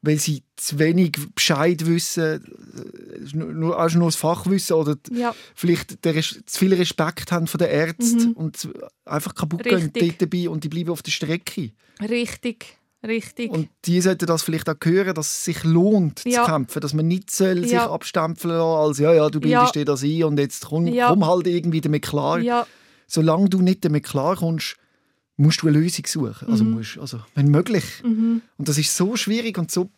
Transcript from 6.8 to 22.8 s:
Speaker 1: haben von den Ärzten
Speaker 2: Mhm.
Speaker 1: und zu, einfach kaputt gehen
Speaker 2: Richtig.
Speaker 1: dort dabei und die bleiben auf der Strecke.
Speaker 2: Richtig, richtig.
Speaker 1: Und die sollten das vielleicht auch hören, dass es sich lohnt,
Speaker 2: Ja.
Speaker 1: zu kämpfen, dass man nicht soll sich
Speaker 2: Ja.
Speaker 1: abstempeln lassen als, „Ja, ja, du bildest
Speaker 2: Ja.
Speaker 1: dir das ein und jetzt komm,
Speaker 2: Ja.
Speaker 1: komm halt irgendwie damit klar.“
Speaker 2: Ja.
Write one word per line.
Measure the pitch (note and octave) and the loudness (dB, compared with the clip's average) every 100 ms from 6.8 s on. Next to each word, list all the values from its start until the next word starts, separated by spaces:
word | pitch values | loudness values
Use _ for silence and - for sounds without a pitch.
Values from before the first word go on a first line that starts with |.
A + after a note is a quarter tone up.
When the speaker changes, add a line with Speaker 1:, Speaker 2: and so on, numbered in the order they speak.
| F3 - D#3+ - - | 2 0 -2 -2 -4
Speaker 1:
haben | F3 E3 | -2 -2
von | D#3+ | 0
den | E3+ | 0
Ärzten | D3 D#3+ E3+ A#3 A#3 A#3 | 2 0 0 0 2 2
Speaker 2:
Mhm. | |
Speaker 1:
und | A3+ D#3+ - | 0 -6 -8
zu, | D#3 - - _ | -12 -12 -18 _
einfach | - D3 F#3 | -6 -6 -4
kaputt | - D3+ F3 | -6 -6 -4
gehen | A#3+ | 0
Speaker 2:
Richtig. | F#3+ D#3 - E3 E3 | 2 2 0 0 0
Speaker 1:
dort | |
dabei | F3+ F3+ E3+ | -2 -2 -4
und | D#3+ | -4
die | D3+ | -6
bleiben | D#3+ E3+ | -6 -4
auf | E3 | -6
der | - | -6
Strecke. | - D3+ E3+ - - B2 _ _ _ G#3 | -6 -4 -4 -6 -8 -8 _ _ _ -4
Speaker 2:
Richtig, | A#3+ A#3+ - A#3+ A#3 - _ _ _ | -2 -4 -6 -8 -8 -18 _ _ _
richtig. | A3 A3+ - - A#3 | -6 -6 -6 -8 -6
Speaker 1:
Und | D#3+ D#3 _ - | -4 -6 _ 0
die | F3 | 2
sollten | F3+ F3+ E3+ | 2 0 0
das | E3 | 0
vielleicht | - D#3+ - | 0 -4 -4
auch | D3+ | -2
hören, | E3 F#3 F#3+ | 2 2 2
dass | D#3+ D3+ | -4 -6
es | - - | -6 -6
sich | D#3+ | -2
lohnt, | E3 E3 F#3+ G#3 D#3+ - | 2 4 6 4 2 -2
Speaker 2:
Ja. | B3 A#3+ | -2 2
Speaker 1:
zu | A#3+ | 2
kämpfen, | D#3 B2 D3+ | 0 -2 -6
dass | D3 | -4
man | D3+ D#3+ | 0 0
nicht | F#3 - | 0 -4
soll | - F#3+ F3+ | 0 2 2
sich | F3+ | 2
Speaker 2:
Ja. | A#3+ A#3 | 0 0
Speaker 1:
abstempeln | - - F3+ D#3+ E3 E3+ | -4 -4 -2 -2 -4 -2
lassen | E3 E3 D#3+ D3+ | 0 2 2 2
als, | C#3 | 2
„Ja, | D3+ | 6
ja, | E3 D3+ | 6 6
du | D3+ | 2
bildest | D3+ B3 B3 | 2 4 4
Speaker 2:
Ja. | D3+ | 2
Speaker 1:
dir | D3 | 0
das | C#3 | 0
ein | C#3+ D#3+ | 0 0
und | D#3+ D3 | 2 2
jetzt | C#3+ - - | 0 -4 -6
komm, | D3+ E3+ | -2 0
Speaker 2:
Ja. | A#3+ B3 | 2 4
Speaker 1:
komm | F3+ D#3+ | 4 4
halt | F3+ F3 | 2 2
irgendwie | F3 E3 D#3+ | 0 0 -2
damit | D3+ D3+ | 0 -2
klar.“ | - D3 C#3+ E3 | -2 -2 0 0
Speaker 2:
Ja. | A#3 A#3+ A#3 _ | 0 0 -2 _